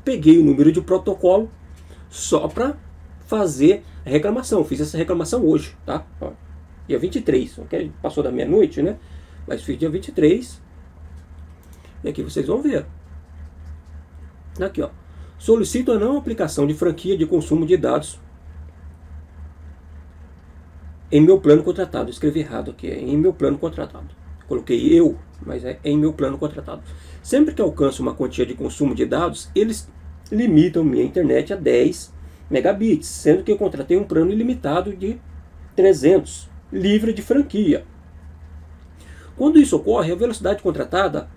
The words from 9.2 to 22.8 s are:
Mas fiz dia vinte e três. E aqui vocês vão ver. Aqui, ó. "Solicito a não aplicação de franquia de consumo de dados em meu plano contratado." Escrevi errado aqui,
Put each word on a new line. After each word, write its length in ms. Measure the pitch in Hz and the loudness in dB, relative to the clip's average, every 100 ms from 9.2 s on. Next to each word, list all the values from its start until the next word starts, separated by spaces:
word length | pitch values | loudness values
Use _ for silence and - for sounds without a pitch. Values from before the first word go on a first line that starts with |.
| - - - | -20 -18 -10
Mas 160 | - | -10
fiz 140 | - 135 | -8 -4
dia 120 | 160 | -4
vinte 180 | 170 - | -4 -8
e 40 | |
três. 500 | - 151 208 247 - - - - - - - - - - - - - - - | 2 4 4 -2 -16 -20 -20 -20 -20 -20 -20 -20 -20 -20 -20 -20 -20 -20 -12
E 60 | 160 | -10
aqui 120 | 147 | -8
vocês 240 | - 156 151 | -8 -6 -2
vão 140 | 220 | -2
ver. 240 | 294 196 - - - - - - - - - - - - - - - - - - | 0 -2 -6 -16 -20 -20 -20 -20 -20 -18 -18 -18 -18 -20 -20 -20 -20 -20 -18 -8
Aqui, 220 | 190 - | -6 -4
ó. 80 | - - - - - - | -8 -8 -20 -20 -20 -10
"Solicito 540 | - 226 202 240 254 | 2 2 2 -2 0
a 80 | 220 | 0
não 180 | 220 285 | 2 -2
aplicação 480 | 233 226 170 - 143 | -4 -4 -4 0 -2
de 80 | |
franquia 440 | 151 175 156 180 180 | 0 -2 -2 -4 -2
de 80 | 156 | 0
consumo 400 | 175 151 156 160 | 0 0 0 2
de 120 | 175 | 2
dados 420 | 123 139 147 - - - - - - - - - - - - - - - - - - - - - - - - - - - - - - | 2 -2 -4 -16 -20 -20 -20 -20 -20 -20 -20 -20 -20 -20 -20 -20 -20 -20 -20 -20 -20 -20 -20 -20 -20 -20 -20 -20 -20 -20 -20 -20 0
em 100 | 147 | 4
meu 180 | 160 190 | 6 6
plano 240 | 147 151 | 6 4
contratado." 460 | 160 175 180 117 117 | 4 -4 -4 -6 -8
Escrevi 300 | - 151 151 | -4 -2 -2
errado 320 | 127 117 123 | -6 -8 -10
aqui, 160 | - | -10